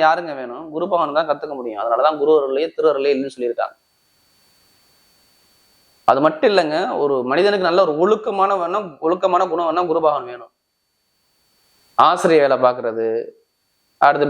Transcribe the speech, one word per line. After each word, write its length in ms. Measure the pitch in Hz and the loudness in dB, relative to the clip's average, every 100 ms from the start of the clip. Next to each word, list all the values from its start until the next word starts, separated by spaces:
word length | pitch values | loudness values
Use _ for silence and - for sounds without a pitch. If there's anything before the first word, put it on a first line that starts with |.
| 156 | 2
யாருங்க 260 | 170 170 139 | 2 -4 -10
வேணும்? 240 | 123 127 165 | -12 -14 -10
குரு 120 | 151 175 | -8 -2
பகவான் 260 | 175 151 143 | -2 0 -2
தான் 100 | 160 | -2
கத்துக்க 240 | 143 151 139 | -4 -6 -8
முடியும். 220 | 120 107 | -8 -6
அதனாலதான் 360 | 113 117 147 151 | -2 2 2 2
குரு 100 | 147 156 | 2 2
அருளையே 300 | 139 135 160 - | 2 -2 -4 0
திரு 120 | 156 | 0
அருளையே 220 | 139 139 | 0 0
இல்லைன்னு 220 | 135 139 127 | 0 -4 -6
சொல்லியிருக்காங்க. 400 | 120 117 - - _ _ _ _ _ _ _ _ _ _ _ _ _ _ _ _ _ _ _ _ _ _ - | -6 -4 -6 -10 _ _ _ _ _ _ _ _ _ _ _ _ _ _ _ _ _ _ _ _ _ _ 0
அது 120 | 131 156 | 2 2
மட்டும் 240 | 156 247 | 2 2
இல்லைங்க, 260 | 196 156 156 226 226 | 2 0 -2 -4 -2
ஒரு 120 | 143 135 123 | -2 -2 0
மனிதனுக்கு 360 | 147 202 202 180 | 2 2 2 0
நல்ல 120 | 175 180 | 2 2
ஒரு 80 | 151 | 2
ஒழுக்கமான 540 | 185 214 226 196 196 196 | 2 0 -2 -2 0 0
வேணும், 260 | 170 196 190 139 156 | -2 -4 -6 -6 -4
ஒழுக்கமான 400 | 180 185 180 185 | -2 0 0 0
குணம் 180 | 165 165 | -2 -2
வேணும், 180 | 165 180 | -2 -2
குரு 100 | 165 156 | 0 0
பகவான் 240 | 143 123 | -2 -6
வேணும். 200 | 123 117 _ _ _ _ _ _ _ _ _ _ _ _ _ _ - | -16 -20 _ _ _ _ _ _ _ _ _ _ _ _ _ _ 4
ஆசிரியர் 460 | 147 180 180 156 139 | 4 4 4 4 4
வேலை 120 | 127 127 | 4 2
பார்க்கறது, 420 | 123 117 113 113 113 - - _ _ _ _ _ _ | 0 -4 -4 -2 -2 -6 -16 _ _ _ _ _ _
அடுத்து 260 | 139 147 147 | 2 4 2